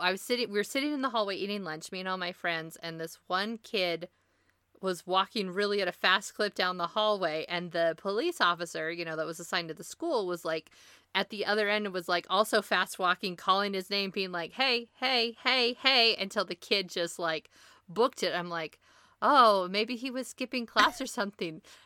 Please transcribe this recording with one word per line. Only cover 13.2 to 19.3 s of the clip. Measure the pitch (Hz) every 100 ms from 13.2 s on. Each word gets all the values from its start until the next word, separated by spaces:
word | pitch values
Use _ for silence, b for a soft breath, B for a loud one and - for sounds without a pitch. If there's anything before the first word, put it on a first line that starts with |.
| 196 175
calling | - 190 202
his | 190 185
name, | 202 196
being | 196 190
like, | 175 165
"Hey, | - 262 233 233 -
hey, | 254 247 233 226
hey, | 254 262 240 247
hey," | 269 262 226 -
until | 196 220
the | 180 180
kid | - 202 185
just, | 185 170 -
like, | 170 160 - b b b b
booked | 175 247 -
it. | 185
I'm | 165 175
like, | 170 156 - b b b b
"Oh, | 214